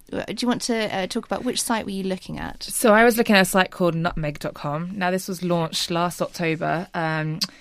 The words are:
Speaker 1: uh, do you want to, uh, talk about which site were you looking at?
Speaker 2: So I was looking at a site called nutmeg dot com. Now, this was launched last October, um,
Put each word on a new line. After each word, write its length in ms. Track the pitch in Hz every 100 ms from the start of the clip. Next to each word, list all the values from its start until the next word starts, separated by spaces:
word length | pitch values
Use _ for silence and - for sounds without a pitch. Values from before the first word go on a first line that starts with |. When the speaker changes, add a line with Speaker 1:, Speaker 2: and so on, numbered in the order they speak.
| -
Speaker 1:
uh, 120 | -
do 100 | - 208
you 80 | 247
want 140 | -
to, 300 | - 226 214
uh, 140 | 190 185
talk 200 | 233 -
about 180 | 202
which 180 | 247 180
site 220 | - 226
were 80 | 202
you 100 | 196
looking 340 | 190 185 - -
at? 280 | 82 -
Speaker 2:
So 280 | - - 240
I 120 | 214
was 140 | 233 226
looking 180 | 226 202
at 60 |
a 20 |
site 260 | 190 196 180
called 240 | - 175
nutmeg 460 | 165 170 - 151 147
dot 140 | -
com. 440 | - 147 151 175 196
Now, 140 | 180
this 160 | 185 185
was 160 | 175
launched 480 | 180 170 165 - -
last 280 | 170 175 -
October, 680 | 170 - 165 160 156 156 196
um, 460 | 180 160 156 156 156 - -